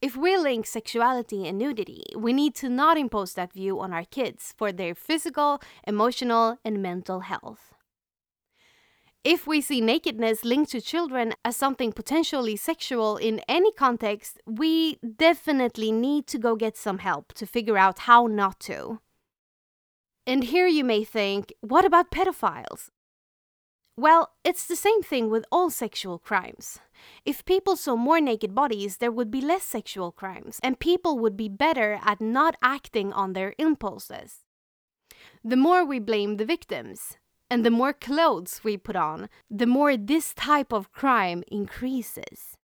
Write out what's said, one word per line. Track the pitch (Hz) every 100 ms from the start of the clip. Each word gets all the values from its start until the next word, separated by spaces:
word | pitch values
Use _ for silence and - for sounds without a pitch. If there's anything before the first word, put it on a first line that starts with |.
| 269
If | 254
we | 330 381
link | 311 240 214
sexuality | 233 - 233 233 254 226 202 180
and | 190
nudity, | 262 233 185 - - -
we | 226
need | 262 294 -
to | 269
not | 247 302 320
impose | 269 214 185
that | - 180
view | 190 190 190
on | 185
our | 170 170
kids | - 226 120 - -
for | 214
their | 180 180 175
physical, | - 311 330 277 294 285 - - -
emotional, | 208 226 247 247 233 226 240
and | 220 208
mental | 190 175 180 185 185
health. | 196 - 214 _ _ _ _ _ _ _ _ _ _ _ _ _ _ _ _ 269
If | 339 -
we | 311
see | 277 269
nakedness | 226 285 320 220 226 220 233
linked | 254 302
to | 254
children | - 320 339 254 226 -
as | - 240
something | 277 269 233
potentially | - - 302 330 285 240 208
sexual | - 320 - 247 220 214
in | 220 220 -
any | 294 403
context, | - 269 240 220 208 - - -
we | 220 311 320 320 -
definitely | 233 214 320 339 - 277 247 226 220
need | 220 247 294 -
to | -
go | 226 226
get | 220 214
some | - 185
help | 190 147 -
to | - 202
figure | 240 220 208
out | 190 247 -
how | 240 240
not | 208 196 190
to. | - 113 65 220 _ _ _ _ _ _ _ _ _ _ _ _ -
And | 262 247
here | 320 359
you | 311 254
may | 220
think, | 214 226 202 196 202 -
"What | 214 277
about | 381 330 349
pedophiles?" | 285 381 - 202 143 - - - _ _ _ _ _ _ _ _ _ _ -
Well, | 294 330 320 _
it's | 370 - -
the | 339
same | 403 440
thing | 349 269 226
with | 220 220
all | 330 359
sexual | - 226 - 196 175
crimes. | - 202 147 - - - _ _ - - -
If | 277 -
people | 370 392 359
saw | - 233
more | 247 330
naked | 294 220 214
bodies, | 196 285 214 202 190
there | 240
would | 226 233
be | 254
less | 277 370
sexual | - 233 - - 175
crimes, | - 190 185 - -
and | 254 262
people | 311 359 359 277
would | 220 196
be | 220
better | 196 294 311 214 208
at | 208 208
not | 220 247 311 320
acting | 254 277 - 226 196
on | - 196
their | 190 190 -
impulses. | 311 302 208 190 - - - - _ _ _ _ _ _ _ - - _
The | 226 254 285
more | 359
we | 330 269
blame | 208 214 202 208
the | 220
victims, | 339 - 160 117 - - - _ _ _
and | 247 233
the | 233
more | 262
clothes | 285 - 285 330 202 180 -
we | 220 202
put | - 190
on, | 156 160 202 _ _
the | 208 233
more | 254 294 262
this | 202 311 - -
type | 247 294 277
of | 226 196
crime | - 269 240 190 175 -
increases. | 208 196 - 254 262 220 - - - - - _